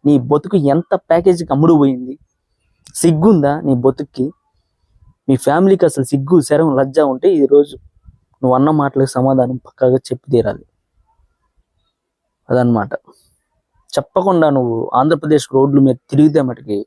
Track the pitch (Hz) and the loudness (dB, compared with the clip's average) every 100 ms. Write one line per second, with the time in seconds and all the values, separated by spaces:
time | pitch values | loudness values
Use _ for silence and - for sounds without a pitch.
0 | 143 143 123 151 180 196 139 143 - 190 | 2 0 0 -4 -2 -2 0 -2 -2 -6
1 | _ 165 190 175 165 135 165 156 139 127 | _ 0 2 0 -2 0 2 4 2 -2
2 | 127 139 _ _ _ _ _ _ - - | -10 -16 _ _ _ _ _ _ -18 -2
3 | 165 156 196 185 143 147 156 123 131 131 | 0 2 2 2 0 -2 -4 0 0 -2
4 | 147 - 135 _ _ _ _ _ _ _ | -12 -8 -8 _ _ _ _ _ _ _
5 | _ _ - 131 - 156 190 190 165 139 | _ _ -4 -2 0 2 2 2 2 0
6 | 131 139 139 175 139 151 160 135 135 139 | -4 -4 2 0 2 0 0 0 -2 0
7 | 147 127 185 170 135 143 147 - _ _ | -2 0 0 2 4 4 2 -8 _ _
8 | - _ _ _ 127 127 143 156 139 135 | -20 _ _ _ -2 2 2 0 -2 -2
9 | 135 127 131 131 123 127 - _ 131 131 | -2 -2 0 0 -2 -4 -14 _ 0 0
10 | - - - 120 104 - _ _ _ _ | -4 -12 -2 -2 -2 -8 _ _ _ _
11 | _ _ _ _ _ _ _ _ _ _ | _ _ _ _ _ _ _ _ _ _
12 | _ _ _ _ - 123 120 113 98 - | _ _ _ _ -4 0 0 0 -4 -10
13 | _ _ _ _ _ _ _ _ _ - | _ _ _ _ _ _ _ _ _ -8
14 | - 190 190 180 156 139 123 113 - 120 | -4 -4 0 2 2 0 -2 -4 -4 -2
15 | 147 160 151 151 - 135 139 139 135 123 | 0 -2 0 -2 0 0 2 4 2 0
16 | _ 143 151 151 131 117 135 101 | _ 2 2 2 -4 -8 -8 -8